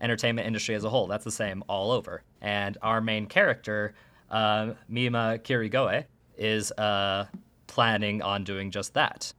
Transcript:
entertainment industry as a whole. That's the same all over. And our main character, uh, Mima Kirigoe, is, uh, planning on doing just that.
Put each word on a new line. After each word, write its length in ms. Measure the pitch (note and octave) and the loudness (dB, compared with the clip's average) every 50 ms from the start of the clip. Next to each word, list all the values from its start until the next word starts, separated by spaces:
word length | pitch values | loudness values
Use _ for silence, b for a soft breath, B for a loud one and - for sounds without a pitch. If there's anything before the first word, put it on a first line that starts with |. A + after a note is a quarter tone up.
entertainment 440 | A#2+ A#2 A#2+ A2+ - A#2 A#2 A#2 F#2 | -2 -2 0 2 2 0 0 0 -2
industry 280 | A2+ A2+ G#2 - - A2 | -2 -2 -2 -2 -2 -2
as 100 | G#2 G#2 | -2 0
a 60 | G#2+ | 0
whole. 160 | A2+ - G2+ | 2 0 0
That's 180 | F2 G2+ G#2+ - | 0 -2 -4 -4
the 60 | A2+ | -6
same 340 | - - A2 G2+ F#2+ G2 - - | -4 -4 -4 -4 -4 -6 -6 -4
all 240 | G2 F#2+ G2 A2 | -2 0 0 2
over. 300 | B2+ A2+ - - F2 E2 - _ _ _ | 0 0 -2 -4 -10 -12 -14 _ _ _
And 340 | - G#2+ G#2 G2+ G2+ G2+ G2+ - | -4 -2 0 0 0 -2 -4 -2
our 180 | - A2 A2+ A2+ | 0 0 2 2
main 260 | A2 A2+ G#2+ G#2+ G#2 | 2 0 0 0 -2
character, 680 | G2+ - F#3+ G#3 D#3 - - - - G#2+ G#2+ G#2 G#2+ b b b b b b b - | 0 2 4 4 4 2 0 -2 -4 -2 -2 -2 -4 b b b b b b b -4
uh, 440 | - A2 A2 G#2+ G#2+ G#2+ A2 A2+ A2+ - - - | 0 2 2 4 4 2 0 -2 -6 -10 -10 -6
Mima 500 | A2+ A#2+ B2+ B2 B2 A#2+ A2+ A2+ A2+ A2+ | -2 0 0 2 2 2 0 0 0 -2
Kirigoe, 640 | - - C3 A#2+ A2 G#2+ A#2 C3 C3 G2 G2+ C3+ - - _ _ _ _ _ | -2 -2 0 0 0 0 2 2 2 2 0 0 -2 -6 _ _ _ _ _
is, 360 | - G#2+ A2 A2 A2 G2+ - | -4 0 0 0 0 0 -2
uh, 540 | - - G#2+ G#2 G2+ G2 G2 G2 F#2+ G2 G2+ G#2 - - - _ _ _ _ - | -2 0 0 2 2 2 2 2 0 -2 -2 -6 -10 -18 -18 _ _ _ _ -2
planning 520 | - - A#2 A2+ A2 G#2 G#2+ G#2 G#2 G#2+ | 2 4 4 4 4 2 2 0 -2 -2
on 220 | - G2 G2 G2+ G2 | -2 -2 -2 -2 -2
doing 260 | G2 G2 F#2+ G2 G2 | -4 -4 -4 -6 -4
just 220 | - G2+ G2 - - | -4 -6 -6 -2 0
that. 380 | C#3 D3+ - - - - - - | 2 2 2 0 -6 -12 -12 -12